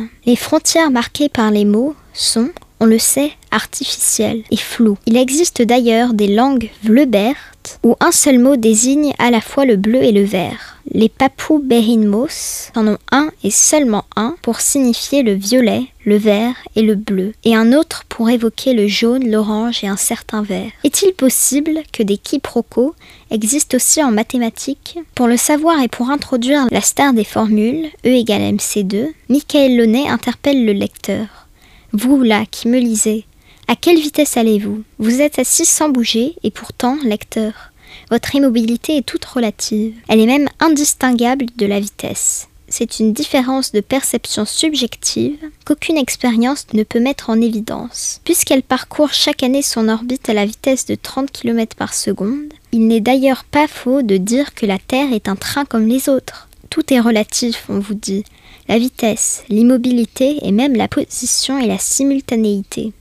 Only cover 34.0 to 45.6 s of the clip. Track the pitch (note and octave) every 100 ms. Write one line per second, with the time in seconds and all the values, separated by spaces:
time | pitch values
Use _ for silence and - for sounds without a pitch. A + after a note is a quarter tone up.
34 | D4+ - C#4+ B3 A3+ G#3 G3+ G#3+ A3 -
35 | A3 B3 D4 - B3+ - E4 - D#4 B3+
36 | A3+ A3+ C4 E4+ - - - - B3 D4
37 | B3+ G#3 - A#3 G#3+ - - _ - -
38 | - A#3 - C#4 C#4 A3+ A3 A#3+ - D4+
39 | - - - B3+ A3 - - G#3+ A3 A3+
40 | - A3 A3 C#4+ C#4 - E4 D4 D4 -
41 | B3+ A#3+ A#3 C#4 A#3+ A#3 G3 G3+ G3+ -
42 | - G3 - - - _ - - A3+ -
43 | A3 A3 D4+ C#4 B3+ C4+ C4 G#3 - C4+
44 | - A#3+ - - G#3+ - D#4+ C#4+ A#3 -
45 | - A3+ B3 D4 D#4 -